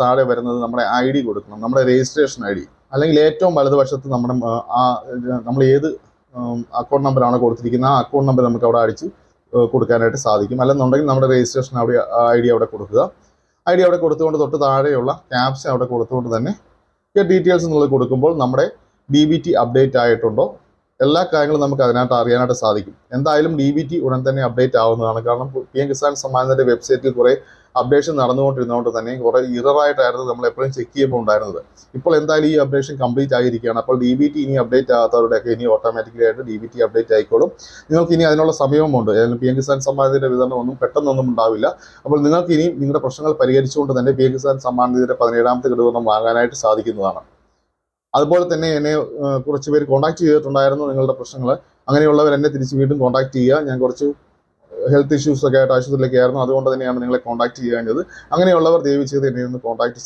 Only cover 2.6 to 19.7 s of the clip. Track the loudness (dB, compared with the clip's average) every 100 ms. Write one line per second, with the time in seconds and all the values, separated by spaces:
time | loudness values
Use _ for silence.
2.6 | -8 _ -8 -2 2 4 2 2 0 2
3.6 | 2 2 0 -2 -4 -4 -2 -2 -2 -4
4.6 | -2 0 0 0 -6 -10 -6 -6 -4 0
5.6 | 4 2 0 -6 _ _ _ -12 -8 -8
6.6 | -8 -8 -2 -2 0 2 2 2 0 0
7.6 | -2 0 2 0 0 0 2 2 2 2
8.6 | 2 2 0 -2 -10 -14 _ _ -4 0
9.6 | 2 0 0 2 0 -2 -2 0 0 0
10.6 | 0 2 2 2 2 2 2 2 0 -4
11.6 | -6 -4 0 0 0 0 2 2 2 2
12.6 | 0 -6 -2 0 0 -6 _ _ _ _
13.6 | -2 2 2 2 0 0 -2 0 -2 0
14.6 | 0 2 0 0 -2 -6 -6 -2 -2 -4
15.6 | -4 -4 -2 -4 -4 -4 -4 -4 -4 -8
16.6 | _ _ _ _ _ 0 2 2 2 0
17.6 | 0 0 2 0 0 0 0 0 -2 0
18.6 | -2 -4 _ _ -2 2 2 0 0 0
19.6 | 2